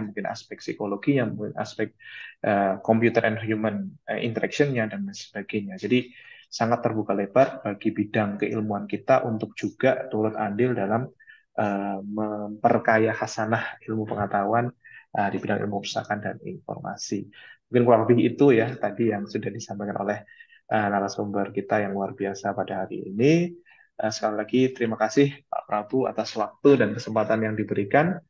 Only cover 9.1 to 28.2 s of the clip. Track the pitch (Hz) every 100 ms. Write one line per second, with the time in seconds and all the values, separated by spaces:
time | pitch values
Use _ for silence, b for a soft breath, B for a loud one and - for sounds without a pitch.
9.1 | 131 113 110 107 - 104 - 131 - -
10.1 | 107 110 110 107 101 127 110 101 117 135
11.1 | - b b b - 104 98 101 98 101
12.1 | 104 107 107 104 107 117 117 120 110 110
13.1 | 104 107 - 110 110 - - - 110 107
14.1 | 107 98 101 98 117 123 - B B B
15.1 | - 98 95 - 104 101 101 - 110 107
16.1 | 104 101 - - 95 - 98 98 98 -
17.1 | 101 - B B B _ 120 120 113 110
18.1 | 120 123 117 143 113 110 - 104 - 113
19.1 | 101 101 104 101 110 - 101 104 - 98
20.1 | 104 B B B B - 110 101 101 98
21.1 | - 104 101 98 101 - 107 101 98 98
22.1 | 95 98 95 104 98 92 95 95 - -
23.1 | 101 135 170 175 - b b b - 110
24.1 | - 110 107 107 127 127 127 113 110 110
25.1 | 139 139 143 _ - - 104 107 131 113
26.1 | 107 104 110 104 - 143 135 104 104 -
27.1 | 110 107 110 110 107 101 104 101 139 170
28.1 | 185